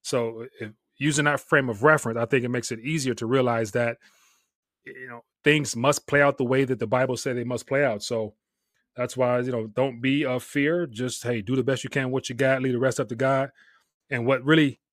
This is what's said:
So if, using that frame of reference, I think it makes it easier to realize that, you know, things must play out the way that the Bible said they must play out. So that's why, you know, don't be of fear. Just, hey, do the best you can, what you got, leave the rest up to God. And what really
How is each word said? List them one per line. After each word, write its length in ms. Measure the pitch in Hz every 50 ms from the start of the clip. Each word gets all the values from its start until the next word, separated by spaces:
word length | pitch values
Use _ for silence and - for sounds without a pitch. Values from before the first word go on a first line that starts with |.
| _
So 420 | - 143 123 117 113 113 113 117 131 _ -
if, 100 | 113 107 107 _ _ _ _
using 280 | _ 135 151 143 151 147
that 140 | 147 143 135
frame 300 | - - 165 143 135 123
of 140 | 110 98 117
reference, 360 | 151 156 147 - 120 113 117
I 60 | 117
think 200 | - - 131 120
it 40 | 120
makes 220 | 123 123 113 -
it 80 | 117 110
easier 360 | 110 139 156 165 131 131 117
to 100 | - 117
realize 460 | 110 127 135 127 123 117 117 113 104
that, 260 | - 123 120 117 117 _ _ _ _ _ _ _ _ _ _ _ _ _ _ _ _ _ _
you 220 | - - 131 127 127
know, 140 | 120 117 _ _ _ _ _
things 320 | 147 151 156 143 - -
must 320 | 117 123 143 139 - _
play 140 | - 143 143
out 160 | 143 143 135
the 80 | - 131
way 200 | 120 131 135 139
that 140 | 123 131 104
the 80 | 117
Bible 300 | 107 117 127 131 127 127
said 180 | 113 - 139 123
they 80 | 123 117
must 240 | 123 127 117 -
play 160 | - 139 139 147
out. 200 | 131 107 101 -
So 320 | - 123 113 110 104 _ _ _ _ _ _ _ _ _ _ _ _ _
that's 220 | - 123 123 -
why, 220 | 127 127 123 123 123
you 100 | 123 127
know, 160 | 123 117 110
don't 340 | 110 104 127 131 139 127 117
be 240 | 117 131 135 143 151
of 180 | 131 127 123 -
fear. 440 | - - 147 143 151 165 175 175
Just, 360 | 143 113 107 127 127 - - -
hey, 180 | 117 123 113
do 140 | 98 107 131
the 80 | 135 120
best 200 | 131 135 120 -
you 60 | 123
can, 200 | - 143 131 127
what 200 | 127 135 - -
you 60 | 123
got, 260 | 117 139 131 135 131
leave 120 | 131 131 123
the 60 | 120
rest 200 | 131 131 123 -
up 100 | 131 107
to 60 | 120
God. 360 | 117 135 131 135 135 139 139 _ _ _ _ _ _ _ _ _ _ _ _
And 160 | 139 120 117
what 180 | 123 135 127 123
really 360 | 143 160 160 151 135 113 _ _ _